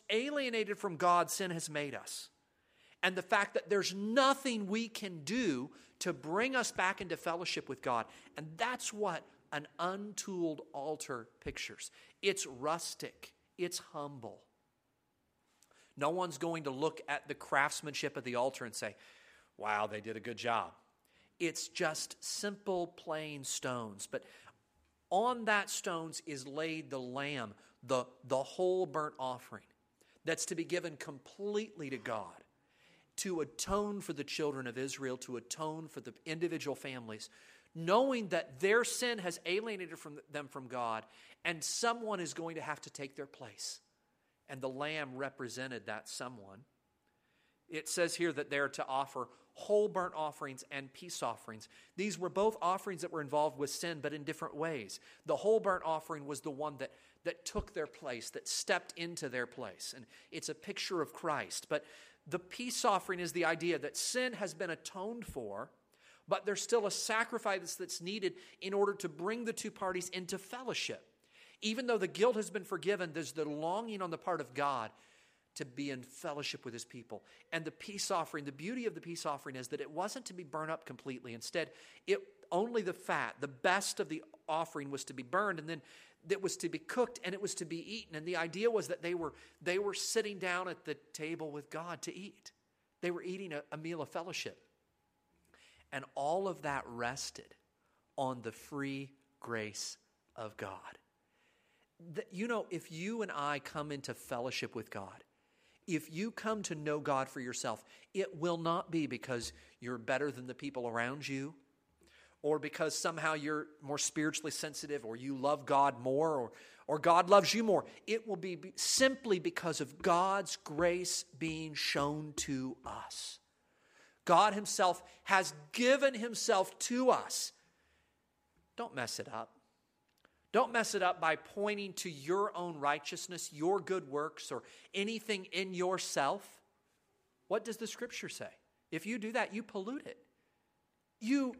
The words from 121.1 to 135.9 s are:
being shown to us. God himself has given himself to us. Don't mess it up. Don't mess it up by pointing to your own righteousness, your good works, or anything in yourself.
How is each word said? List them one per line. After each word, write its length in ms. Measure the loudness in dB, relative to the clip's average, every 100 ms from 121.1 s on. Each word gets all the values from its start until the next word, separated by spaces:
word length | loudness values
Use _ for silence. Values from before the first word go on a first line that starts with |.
| -2 -4 -4
being 340 | -2 -2 -4
shown 600 | -2 0 2 2 2 -4 -4
to 400 | -2 0 -2 -6 -10
us. 540 | -10 -10 -8 -8 -10 _ _ _ _ _ _ -20 _
God 300 | 8 10 10
himself 480 | 6 -2 4 6 4 -4 -14
has 300 | 4 6 6 -2 -8
given 420 | 4 6 8 6
himself 640 | 2 -4 -2 4 4 4 0
to 300 | 0 4 6
us. 440 | 6 4 -4 -4 -8 _ _ _ _ _ _ _ _ _ _ _ -8
Don't 180 | -6 -2
mess 240 | -2 -4
it 80 | -6
up. 180 | -6 -8 _ _ _ _ _ _ _ -20 _ _
Don't 200 | 2 4
mess 220 | 4 2 4
it 60 |
up 200 | 4 4
by 160 | 4 2
pointing 560 | -2 -2 0 0 -4
to 160 | -6 -8
your 460 | -6 0 4 4 0
own 200 | -6 0
righteousness, 760 | 2 2 0 -8 -8 -8 -8
your 260 | 0 4 4
good 300 | 2 -2 0
works, 420 | -2 -2 -4 -6
or 120 | -6 -8 -20 -8
anything 520 | -2 -2 -2 -2 -4 -2
in 200 | -4 -2
yourself. 720 | 0 2